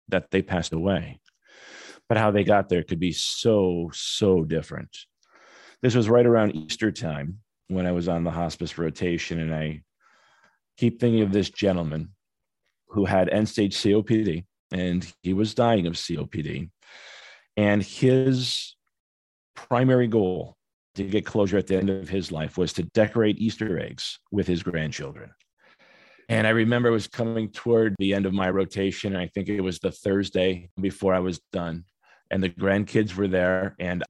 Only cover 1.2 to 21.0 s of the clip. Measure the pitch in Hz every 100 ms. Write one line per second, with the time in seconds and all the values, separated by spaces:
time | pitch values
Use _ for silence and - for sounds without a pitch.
1.2 | _ _ _ - - - - - - 110
2.2 | 107 101 92 101 95 87 - 85 90 76
3.2 | - - 117 104 92 87 82 - - -
4.2 | 101 92 78 80 - 76 - - - _
5.2 | _ _ - - - - 127 120 110 120
6.2 | 120 117 107 78 78 - 107 - 82 73
7.2 | 73 104 _ _ - 92 90 87 87 85
8.2 | 85 82 82 - 82 - 80 - 90 85
9.2 | - 85 80 78 78 76 - _ _ _
10.2 | _ _ _ _ _ - 120 117 120 113
11.2 | 101 101 90 - 98 90 78 78 85 _
12.2 | _ _ _ _ _ _ - 104 92 95
13.2 | 90 104 107 - 101 - 101 107 101 110
14.2 | 101 82 - _ - 92 90 90 85 -
15.2 | 90 95 107 - 117 107 85 82 - 78
16.2 | 78 80 73 71 82 _ _ - - -
17.2 | - - _ - 104 104 95 - 127 131
18.2 | 131 127 123 - - - _ _ _ _
19.2 | _ _ _ - - 123 131 127 120 113
20.2 | 92 90 - - _ _ _ -